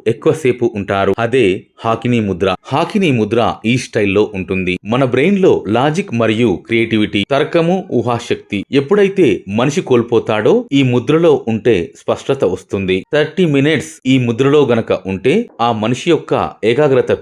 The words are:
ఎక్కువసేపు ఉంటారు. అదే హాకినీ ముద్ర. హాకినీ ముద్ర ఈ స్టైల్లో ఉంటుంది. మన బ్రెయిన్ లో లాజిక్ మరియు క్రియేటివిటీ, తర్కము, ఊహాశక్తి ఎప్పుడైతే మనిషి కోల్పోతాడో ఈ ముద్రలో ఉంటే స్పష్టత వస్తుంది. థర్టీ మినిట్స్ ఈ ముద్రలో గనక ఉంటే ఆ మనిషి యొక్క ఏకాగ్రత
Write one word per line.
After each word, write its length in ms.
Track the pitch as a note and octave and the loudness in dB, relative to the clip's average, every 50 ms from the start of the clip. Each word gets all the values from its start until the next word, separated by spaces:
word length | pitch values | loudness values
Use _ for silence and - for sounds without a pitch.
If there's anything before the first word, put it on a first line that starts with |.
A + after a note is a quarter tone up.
| - G#2+ | -4 -4
ఎక్కువసేపు 540 | A#2 - - D#3+ D#3 D#3 - B2+ A#2 - A#2+ - - G2+ | -4 0 0 -2 -2 2 0 -2 0 0 -2 -2 -2 -4
ఉంటారు. 320 | F#2+ - G2+ G2 G2 G2 G2 - A#2 | -6 -2 -2 0 0 0 0 0 0
అదే 180 | A2+ A#2 C3+ A2+ F#2 F#2 F#2 - _ _ - - | 0 2 2 2 2 0 -2 -6 _ _ -6 -4
హాకినీ 360 | A2+ A2+ A2+ - A#2+ B2 A#2 G#2+ G2 | -2 -2 -2 -2 -2 0 0 0 -2
ముద్ర. 180 | F#2 E2+ G2 F#2+ F#2 - _ - | -2 -2 0 -2 -2 -4 _ -4
హాకినీ 380 | C3 D3 E3+ E3+ - G#3 F#3+ D#3 B2+ A2+ | -2 -2 -2 -2 -2 -2 0 0 0 0
ముద్ర 200 | G#2+ G#2 A2+ A#2+ A2 F2+ E2 - - A2+ | 0 0 0 0 0 0 -2 -2 -2 -2
ఈ 20 | B2+ B2+ - | 0 0 -2
స్టైల్లో 400 | - - A#2 G#2 G2 F#2+ G#2 G#2+ - - F#2+ | -4 -4 -2 -2 0 2 2 0 0 -2 -8
ఉంటుంది. 360 | F2+ F2+ F#2+ F#2+ F#2 F#2 F2+ - - G#2 A#2 | -6 -4 -4 -4 -2 -2 -4 -4 -4 -4 -2
మన 100 | B2+ C#3 B2 A2+ | 0 0 0 0
బ్రెయిన్ 260 | B2+ C#3+ F#3+ G3+ F#3+ F#3 | 0 2 2 2 2 4
లో 60 | D#3 G#2+ - - F#2 G#2+ A#2 | 4 2 2 0 -2 0 0
లాజిక్ 340 | C3+ D#3 D3+ F#3 - - - A2+ | 0 0 0 -2 -6 -4 -2 -2
మరియు 280 | A2+ A2 A2 A2 B2 A2 F2 - - - | 0 0 0 0 0 0 0 -2 -4 -4
క్రియేటివిటీ, 540 | A#2 A2+ A2+ - A#2 G#2+ G#2 F#2+ G#2 G#2 G2+ _ C#3 | -2 -2 0 0 0 -2 -2 0 -2 -4 -2 _ -2
తర్కము, 420 | C#3 D3 D3 - E3+ E3 E3+ F#3 F#3+ F#3+ - - B2 | -2 -2 0 0 0 0 2 0 -2 -4 -2 -4 -2
ఊహాశక్తి 600 | G#2 B2 A#2+ A#2 - - G2+ - - _ G#2 G2 - _ B2 C#3 | 0 0 -4 -4 -2 -6 -6 -6 -6 _ -8 -8 -6 _ 0 0
ఎప్పుడైతే 460 | C3+ C#3 G3+ G#3 G3 F#3+ G3 G3 E3+ A#2 F#2 - - F#2+ G2+ A2+ | 0 2 2 2 2 2 2 2 2 2 2 0 -4 -6 -2 0
మనిషి 220 | B2+ D3 D3 F#3 - - | 0 0 0 -2 0 2
కోల్పోతాడో 640 | B2+ A#2+ A#2 A#2 A#2 A2 - - A2 G#2+ G#2+ C#3 G3+ B3 B3 - C#3 C#3 | 2 2 2 2 0 0 0 0 -2 0 2 2 2 2 0 0 0 2
ఈ 20 | C3+ B2+ A#2+ | 2 2 2
ముద్రలో 400 | A#2+ A2+ - D3+ E3 E3+ E3 C#3+ B2 - A#2 A2+ | 0 0 2 0 2 4 4 2 2 0 -4 -4
ఉంటే 240 | G#2 G#2 B2 A2 F2 E2 - - - | -2 0 0 0 0 0 -6 -10 -14
స్పష్టత 420 | - - A2 - - - C3 C3+ - - F#2+ | -6 -6 -6 -4 -2 -4 -2 0 0 -2 -2
వస్తుంది. 420 | - - _ G#2+ G2 G2 F2+ F#2 F#2+ - _ D3+ | -4 -8 _ -6 -4 -2 -2 -2 -2 -2 _ -2
థర్టీ 300 | D3 D3 D3 - - F#3 D#3 C#3+ | -2 -2 -2 0 0 0 2 2
మినిట్స్ 380 | C#3 C3+ D3+ D#3+ B2 - - - - _ C3 C3 | 2 2 2 0 -2 -4 -8 -16 -8 _ 0 2
ఈ 40 | C3 B2 A#2 | 2 2 0
ముద్రలో 340 | A#2 A2+ C3 C#3 C#3+ D3 C3+ A2+ A#2+ | 0 0 2 4 4 4 4 4 2
గనక 260 | A2+ G2+ - F#2+ - - F#2+ F#2+ | 0 0 -2 -4 -4 -2 -6 -6
ఉంటే 200 | F2+ - C3 E3 A3 A#3+ - - - A#2 A#2+ | -2 0 0 0 0 -2 -4 -4 -2 -2 0
ఆ 20 | A#2 G#2+ G#2+ | 0 0 -2
మనిషి 260 | A#2 B2 - - E3+ D#3+ | -2 -4 -4 0 0 0
యొక్క 200 | - - - D3 A#2 F2+ D2 - _ - A2 | 0 0 -2 -2 -2 -2 -4 -6 _ 0 0
ఏకాగ్రత 400 | A#2+ C#3+ D3+ C#3 C3+ B2 A#2+ - G2+ - | 2 2 2 2 4 2 2 0 -2 -2